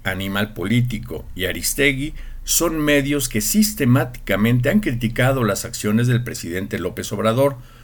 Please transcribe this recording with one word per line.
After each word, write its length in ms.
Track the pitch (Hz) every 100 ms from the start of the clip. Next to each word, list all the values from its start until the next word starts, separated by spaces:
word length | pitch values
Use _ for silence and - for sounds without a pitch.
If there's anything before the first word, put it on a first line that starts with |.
Animal 480 | 95 95 95 98 104
Político 720 | - 95 120 123 107 - 78 -
y 120 | 90 90
Aristegui 680 | 87 85 - 139 131 151 - - -
son 340 | - - 165 160
medios 500 | 147 147 139 143 -
que 120 | 110
sistemáticamente 1300 | - 214 214 - 127 123 160 - - 98 113 123 135
han 100 | 208
criticado 640 | 165 117 110 113 127 135
las 220 | 110 95
acciones 420 | 90 - 104 110 120
del 160 | 120
presidente 560 | 120 80 85 90 101 98
López 320 | 87 - 92
Obrador, 440 | 101 107 117 139 131 - -